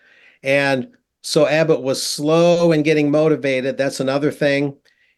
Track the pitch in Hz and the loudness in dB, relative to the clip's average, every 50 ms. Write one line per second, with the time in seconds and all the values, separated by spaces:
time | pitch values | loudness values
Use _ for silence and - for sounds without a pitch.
0 | _ _ _ _ _ _ _ _ - 135 139 139 139 139 135 127 123 - _ _ | _ _ _ _ _ _ _ _ -4 -2 0 0 0 0 -2 -2 -4 -8 _ _
1 | _ _ _ _ - - - 160 147 131 147 156 160 156 160 127 127 135 131 131 | _ _ _ _ -12 -2 0 0 2 2 2 0 2 2 0 0 0 -4 -4 -4
2 | - - - - 147 151 160 165 170 175 170 170 170 170 160 151 147 156 156 151 | -4 -8 -8 -6 -2 0 2 4 4 4 4 4 2 2 2 2 2 2 2 2
3 | 147 143 143 151 156 156 151 131 123 139 135 131 127 135 127 131 135 139 127 - | 2 2 2 2 2 2 0 0 -2 -2 -2 -2 -2 -4 -4 -2 -4 -4 -2 -4
4 | 139 131 135 143 143 147 - - 156 143 139 139 143 143 139 - _ _ _ _ | -4 -2 -2 -2 -2 -2 -2 -2 -2 0 0 0 -2 -4 -6 -10 _ _ _ _
5 | _ _ _ | _ _ _